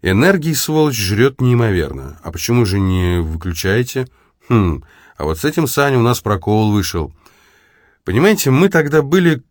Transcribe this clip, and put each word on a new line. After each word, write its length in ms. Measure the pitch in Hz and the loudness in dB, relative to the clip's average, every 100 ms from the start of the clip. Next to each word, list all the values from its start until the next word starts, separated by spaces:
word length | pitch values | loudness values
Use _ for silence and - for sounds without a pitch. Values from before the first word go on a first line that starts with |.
«Энергии, 500 | 92 95 160 196 151 | 2 2 4 2 0
сволочь, 440 | 170 - 156 151 117 | -4 -2 0 0 0
жрет 440 | 98 104 135 - | -2 2 0 2
неимоверно. 760 | 127 120 117 92 73 67 67 71 | 0 2 2 0 -2 -8 -14 -14
А 100 | 85 | -14
почему 320 | 85 - 120 | -10 -2 0
же 160 | 110 98 | 2 0
не 400 | 95 92 90 90 | 0 0 0 -2
выключаете?» 880 | 80 80 92 85 95 104 123 131 127 _ _ _ _ | -4 -6 -8 -6 -2 -2 -2 -6 -8 _ _ _ _
«Хм, 360 | 120 92 71 - _ _ _ | 0 2 -2 -8 _ _ _
а 80 | |
вот 140 | 73 82 | -8 -4
с 60 | |
этим, 220 | 151 151 147 | -4 -2 -2
Саня, 320 | - 143 131 | 0 0 2
у 40 | |
нас 180 | 117 120 | 2 0
прокол 520 | - 101 85 107 107 | -2 -4 0 0 2
вышел. 400 | 104 92 87 73 - _ _ _ _ _ _ _ _ | 0 -2 -6 -8 -12 _ _ _ _ _ _ _ _
Понимаете, 460 | - 95 185 214 139 | -4 2 2 2 2
мы 180 | 131 196 | 2 4
тогда 340 | 170 147 156 | 2 2 0
были 400 | 139 180 170 147 - | 2 2 2 0 -6